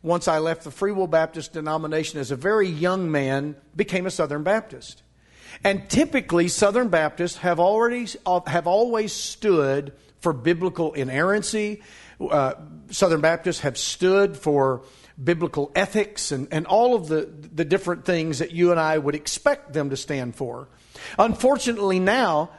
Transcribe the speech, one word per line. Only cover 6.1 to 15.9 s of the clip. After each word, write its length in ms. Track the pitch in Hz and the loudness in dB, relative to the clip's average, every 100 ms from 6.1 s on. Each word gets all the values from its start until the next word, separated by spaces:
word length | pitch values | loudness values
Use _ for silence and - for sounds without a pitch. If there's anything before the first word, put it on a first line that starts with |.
| 269 - 175 175 | 0 2 2 2
Southern 400 | - 202 220 247 | 4 2 4 2
Baptists 480 | 170 151 - 175 - | 2 2 0 -6 -2
have 240 | 180 165 | 0 4
already, 460 | 175 220 233 247 226 - - 180 175 | 4 4 2 0 -6 -8 0 0 0
have 220 | 165 165 | -2 2
always 460 | 196 240 226 220 | 2 2 0 -2
stood 800 | - - - 214 175 139 139 139 - _ _ | -6 -10 -4 2 4 4 0 -4 -16 _ _
for 140 | 170 | -4
biblical 580 | 139 131 170 180 170 160 | 0 0 0 -2 -2 -4
inerrancy. 880 | 156 131 135 175 208 - 220 208 208 - - - - | -2 -4 0 2 0 0 -4 -4 -6 -16 -20 -20 -10
Uh, 360 | - - 131 - - 156 - | -2 0 0 -4 -16 -20 -12
Southern 320 | - 190 160 | 0 2 4
Baptists 380 | 160 170 180 160 | 2 2 -4 -4
have 160 | 147 123 | -4 -4
stood 580 | - - 185 196 196 151 | -8 0 2 4 2 0
for 460 | 156 143 135 123 - - - - | 0 2 2 0 -8 -20 -20 -6
biblical 480 | 131 170 165 - 143 | -2 0 -2 -4 -2
ethics 580 | 175 190 | -2 0